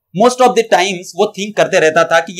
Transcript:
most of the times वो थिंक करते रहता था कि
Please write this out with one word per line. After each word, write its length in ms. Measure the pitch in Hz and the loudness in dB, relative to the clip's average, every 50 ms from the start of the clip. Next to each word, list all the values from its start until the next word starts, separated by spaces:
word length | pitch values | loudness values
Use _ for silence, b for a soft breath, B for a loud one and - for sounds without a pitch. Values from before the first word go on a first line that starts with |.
| _ _ - 175 | _ _ -2 0
most 240 | 226 247 247 254 | 2 2 2 2
of 80 | 254 226 | 2 2
the 140 | 175 226 226 | 2 0 0
times 480 | - 208 180 180 202 190 170 180 - - | 2 0 0 0 -2 -4 -6 -10 -8 -4
वो 180 | 180 214 208 - 185 | -2 -2 -2 -4 -6
थिंक 180 | 202 214 208 185 | -10 -6 -4 -2
करते 220 | 160 156 185 180 | -2 -2 0 0
रहता 240 | 156 156 156 165 165 | 2 2 2 2 0
था 160 | 160 165 170 | 2 0 -2
कि 140 | 165 208 180 180 | -2 -4 -4 -6